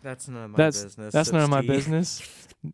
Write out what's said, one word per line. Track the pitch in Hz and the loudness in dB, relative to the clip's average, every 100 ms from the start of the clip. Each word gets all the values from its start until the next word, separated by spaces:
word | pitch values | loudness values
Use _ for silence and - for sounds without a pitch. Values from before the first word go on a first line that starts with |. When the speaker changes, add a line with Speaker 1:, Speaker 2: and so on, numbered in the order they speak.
Speaker 1:
That's | 135 127 - | -14 -14 -12
none | 123 | -12
of | 110 | -4
my | 107 | 2
Speaker 2:
that's, | 156 117 | 4 2
Speaker 1:
business, | 101 101 107 | -8 -12 -2
Speaker 2:
that's | 139 156 | 0 2
none | 170 | 4
of | 143 | 4
my | 139 | 4
Speaker 1:
Sipsky. | 127 | 2
<laughs> | |
Speaker 2:
business. | 139 143 160 175 - - - - - 151 | 0 2 0 0 -6 -14 -18 -20 -16 -16